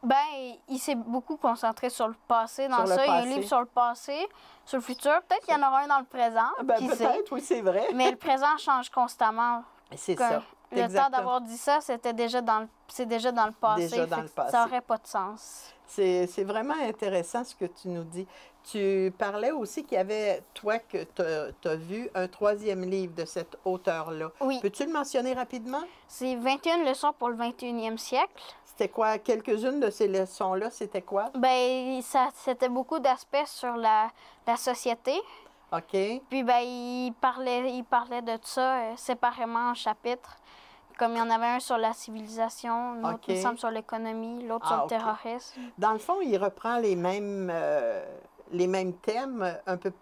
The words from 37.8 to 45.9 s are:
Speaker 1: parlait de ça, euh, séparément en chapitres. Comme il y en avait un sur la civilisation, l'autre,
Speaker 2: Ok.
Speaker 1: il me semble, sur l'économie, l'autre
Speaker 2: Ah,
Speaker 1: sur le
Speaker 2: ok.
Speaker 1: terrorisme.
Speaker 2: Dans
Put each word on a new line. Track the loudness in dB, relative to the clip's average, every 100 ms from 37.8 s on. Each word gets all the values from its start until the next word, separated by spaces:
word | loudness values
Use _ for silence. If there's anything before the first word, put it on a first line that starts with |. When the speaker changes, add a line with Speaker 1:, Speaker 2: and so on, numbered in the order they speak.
Speaker 1:
parlait | 0 0 0 -6
de | -4 -6
ça, | -4 0 2 2
euh, | -2 -6
séparément | -6 0 0 0 -4 0 0
en |
chapitres. | -2 -4 -4 -4 -6 -8 -20 -20 -20 -20 -20 _ -2
Comme | 0
il | 2
y |
en | 2
avait | 2 2
un | 0
sur | 0 0
la | 0
civilisation, | -2 -10 -12 -10 -4 -4 -2 -4 -2 -2 -4
l'autre, | -4 -4
Speaker 2:
Ok. | -2
Speaker 1:
il | 0
me |
semble, | 0 0
sur | -4
l'économie, | -4 -6 -6 -4 -6 -6 -8 -6
l'autre | -4 0
Speaker 2:
Ah, |
Speaker 1:
sur | 0
le |
Speaker 2:
ok. | 0
Speaker 1:
terrorisme. | 0 -2 -4 -4 -8 -10 -14 -14 0
Speaker 2:
Dans | 0